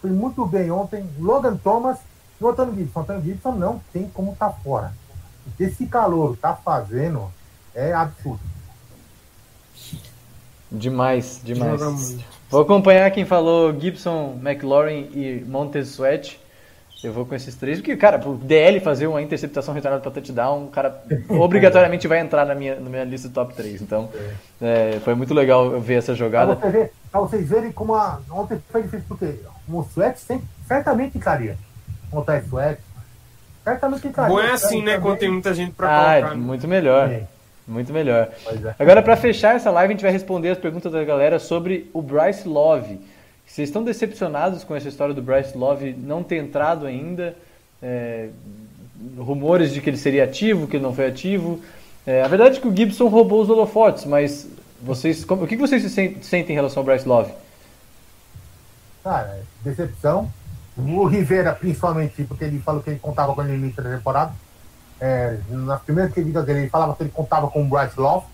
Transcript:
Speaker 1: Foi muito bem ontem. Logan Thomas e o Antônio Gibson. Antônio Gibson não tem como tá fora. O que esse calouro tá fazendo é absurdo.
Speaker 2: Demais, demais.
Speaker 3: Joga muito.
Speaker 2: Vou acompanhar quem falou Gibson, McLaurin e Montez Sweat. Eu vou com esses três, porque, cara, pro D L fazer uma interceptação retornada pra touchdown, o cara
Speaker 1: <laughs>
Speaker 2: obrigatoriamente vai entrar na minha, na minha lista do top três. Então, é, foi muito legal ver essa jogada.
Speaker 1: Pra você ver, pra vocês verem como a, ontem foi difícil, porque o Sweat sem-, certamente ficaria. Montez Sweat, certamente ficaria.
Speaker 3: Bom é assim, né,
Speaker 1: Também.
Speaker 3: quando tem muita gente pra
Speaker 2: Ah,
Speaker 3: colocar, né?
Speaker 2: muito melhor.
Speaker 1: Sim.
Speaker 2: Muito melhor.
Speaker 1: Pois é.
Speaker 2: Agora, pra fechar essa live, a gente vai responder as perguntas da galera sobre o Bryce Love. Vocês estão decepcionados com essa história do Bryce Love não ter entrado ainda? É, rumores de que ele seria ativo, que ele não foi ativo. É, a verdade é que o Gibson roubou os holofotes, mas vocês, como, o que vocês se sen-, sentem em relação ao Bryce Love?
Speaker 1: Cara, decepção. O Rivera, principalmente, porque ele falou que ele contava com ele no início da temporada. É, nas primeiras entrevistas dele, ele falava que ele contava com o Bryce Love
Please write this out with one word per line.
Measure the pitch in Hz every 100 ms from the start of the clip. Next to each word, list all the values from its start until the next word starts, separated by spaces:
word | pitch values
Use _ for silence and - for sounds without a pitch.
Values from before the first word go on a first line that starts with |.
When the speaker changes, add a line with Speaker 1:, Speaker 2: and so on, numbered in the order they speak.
Speaker 1:
Foi | 190
muito | 190 247 254 208
bem | 190 175
ontem. | 180 196 208 190 143
Logan | 170 269 254 180
Thomas | 190 226 254 254 - _ - -
e |
o | 226
Antônio | 240 254 196
Gibson. | 160 170
Antônio | 156 196
Gibson | 156 190 262
não | 233 180 240 -
tem | 175 202
como | - 190 196
tá | 208
fora. | - 139 123 - - - - - - -
O | -
que |
esse | 185 - 254
calouro | 240 214 170 147 117
tá | 156 -
fazendo | - 147 104 120 160 143 98 90 - - -
é | 117 147
absurdo. | 170 160 - 143 117 - - - - - - - - _ - - _ _ - - - - - - - - - -
Speaker 2:
Demais, | 107 120 127 127 127 120 -
demais. | 117 123 151 147
Speaker 3:
Joga | 147
muito. | 143 127 123 120 - -
Speaker 2:
Vou | 139
acompanhar | 151 202 190 185 196
quem | 196 185
falou | 180 165 170 165 147
Gibson, | 175 - 180 165 143 123
McLaurin | 135 139 139 139 151 151 139
e | 143 135 123 120
Montez | 135 143 147 127
Sweat. | - 131 156 - - - _ - - _ -
Eu | 117
vou | 110 123
com | 135
esses | 131 120
três, | 135 160
porque, | 247 269
cara, | 208 139
pro | 143 127
D | 131 156
L | 160 202
fazer | 170 135 156
uma | 151
interceptação | 147 156 151 143 139
retornada | 147 143 135
pra | 135
touchdown, | 131 131 123 123 143 143
o |
cara | - 135 - - 143
Speaker 1:
<laughs> | -
Speaker 2:
obrigatoriamente | 180 175 190 190 180 175 175 165
vai | 165
entrar | 160 151 143
na | 143
minha, | 139 135
na | 127
minha | 131
lista | 127 127 127
do |
top | 127 123
três. | - 107 98
Então, | 98 107 110 107 104 104 - -
é, | 117 117 110 107
foi | 117
muito | 120 127
legal | 147 135 127 127 127
ver | 113 123
essa | 117 117
jogada. | 113 113 127 -
Speaker 1:
Pra | 202
você | 214
ver, | 220 - -
pra | 196
vocês | 196 220 147
verem | 214 226
como | - 220
a, | 220 202 147 135
ontem | 175 202 202 -
foi | 226
difícil, | 208 214 -
porque | 190 165 143 - - -
o | 165
Sweat | 147 - 214 -
sem-, | - 254 - - -
certamente | 269 294 240 269
ficaria. | 214 185 147 113 98 - - - - -
Montez | 151 147 147 -
Sweat, | 127 143 147 - - - - - - - - -
certamente | 240 277 269 285
ficaria. | - 240
Speaker 3:
Bom | 202
é | 226
assim, | 254 202 220
né, | 214
Speaker 1:
Também. | 196
Speaker 3:
quando | 196 196
tem | 196
muita | 185 190
gente | 175 180
pra | - 185
Speaker 2:
Ah, | 151 156 156
Speaker 3:
colocar, | 151 151
né? |
Speaker 2:
muito | 123 131 156
melhor. | 190 151 131 131
Speaker 1:
Sim. | 120 101 - _ - -
Speaker 2:
Muito | 113 123
melhor. | 151 147 117 113 -
Speaker 1:
Pois | - 110 110
é. | -
Speaker 2:
Agora, | 147 202
pra | 214 226
fechar | 247 214 214 240
essa | 240
live, | 175 190
a | 202
gente |
vai | 196
responder | 185 190 185 165
as | 180
perguntas | 170 165 175
da | 160 151
galera | 143 147 165
sobre | - 170 175 185 -
o | 165
Bryce | 143 143 170 202 180
Love. | 147 156 151 107 95 - - _ _ _
Vocês | - 147
estão | 202 233
decepcionados | 220 220 - 180 147 175 175 -
com | 151
essa | 143
história | 139 143
do | 143
Bryce | 127 135 135 127
Love | 131 139 139 127
não | 131 156
ter | 175 165
entrado | 139 143 151 170 143
ainda? | 127 156 175 175 170 - _ _ _
É, | 127 123 120 117 110 - 101 104 110 135 - - 117 127
rumores | 123 143 143 180 156
de | 139
que | 143
ele | 127
seria | 143 139 131
ativo, | - 214 196 147
que | 147
ele |
não | 135
foi | 127 135
ativo. | 127 180 196 170 165 - - - - -
É, | 131
a | 131
verdade | 185 247 262
é |
que | 247
o | 190
Gibson | 220 196 240
roubou | 214 196 208
os | 208
holofotes, | 220 214 214 220 160
mas | 143 143 143 - - - - -
vocês, | 120 127 165 160
como, | - 185 165
o |
que | 226
vocês | 285 262
se | 202
sen-, | 170 185 -
sentem | - 180 170
em | 147
relação | 139 -
ao | 135
Bryce | 131 127
Love? | 120 101 - - - - - - - - - _ - - - - - - -
Speaker 1:
Cara, | 190 160 104 98 101 -
decepção. | 113 143 170 - 143 175 220 - - - - -
O | 135 170 190
Rivera, | 202 147 190 170
principalmente, | 151 180 156 175 160 151 - 143
porque | 127
ele | 156 143
falou | 143 151
que | -
ele | 143
contava | 147 147 143
com | 139
ele | 143
no | 135
início | 135 -
da | 127
temporada. | 127 123 131 156 - - - - - - -
É, | 131 127 120 110 98
nas | 127 131 139
primeiras | - 156 190
entrevistas | 185 156 165 139
dele, | 143
ele | 135
falava | 156 156 -
que |
ele | 151
contava | 160 147 156 147
com | 151
o | 143
Bryce | 139 135 131
Love | 135 180 -